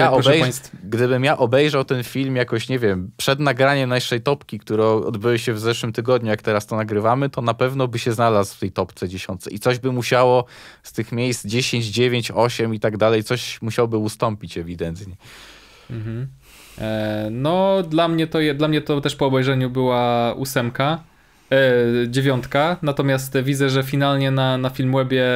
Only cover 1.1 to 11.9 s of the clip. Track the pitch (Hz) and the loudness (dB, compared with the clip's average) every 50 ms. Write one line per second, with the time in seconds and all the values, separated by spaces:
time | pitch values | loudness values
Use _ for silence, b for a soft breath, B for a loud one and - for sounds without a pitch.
1.1 | 131 123 131 143 151 - 131 110 123 135 151 151 147 139 135 - - 101 120 - | 2 2 2 2 2 2 2 2 4 4 4 4 2 0 0 0 -2 -4 -4 -6
2.1 | - 135 135 135 131 123 123 - 120 113 - - 131 127 120 101 95 92 90 - | -4 -4 -4 -2 0 -2 -2 0 -2 -4 -2 -4 -2 0 0 0 0 0 -4 -8
3.1 | - - - 135 139 139 151 139 131 123 135 135 143 139 135 123 123 127 - - | -8 -4 -2 0 0 2 0 0 2 2 2 2 4 2 0 0 0 -2 0 -2
4.1 | 127 117 117 147 143 143 - - - 104 - - 107 107 110 110 110 110 67 98 | -4 -2 0 -2 -2 -2 -6 -12 -14 -14 -6 -2 0 2 4 4 2 2 0 -2
5.1 | 117 101 107 120 120 117 - 127 113 107 110 117 117 - - 117 110 120 113 123 | -6 -2 0 0 0 0 0 -2 -4 -2 -2 -2 -2 -2 -4 -4 -4 -4 0 0
6.1 | 127 120 117 110 107 104 - 113 107 104 - - 117 110 110 107 107 104 104 113 | 0 2 2 0 -2 -2 0 0 0 0 -2 -4 -4 -4 -4 -2 -2 0 2 2
7.1 | 123 135 139 139 - - 120 117 113 - 127 131 135 135 131 123 117 117 - 123 | 0 0 0 -4 -4 -2 -2 -2 0 0 0 -2 0 -2 -2 -2 -2 -4 -2 -2
8.1 | 113 120 117 117 110 101 98 - - - 110 92 - - 92 - - - - 90 | 0 2 2 4 4 2 2 0 -4 -8 -8 -6 -4 -4 -4 -4 -6 -8 -8 -8
9.1 | 92 92 - - 92 - - - - 104 - 127 123 117 117 131 127 123 117 - | -8 -10 -8 -10 -10 -10 -10 -12 -12 -2 0 0 0 0 -2 -4 -4 -2 0 2
10.1 | 131 123 127 123 123 127 120 B B B B B B B B - - - 110 - | 4 4 6 6 4 4 2 B B B B B B B B -10 -8 -6 -6 -4
11.1 | 123 117 123 127 120 - - 101 110 123 127 - - 120 113 107 | -4 -2 -2 -2 -2 -4 -6 -4 -2 -2 -2 0 -2 -2 -4 -2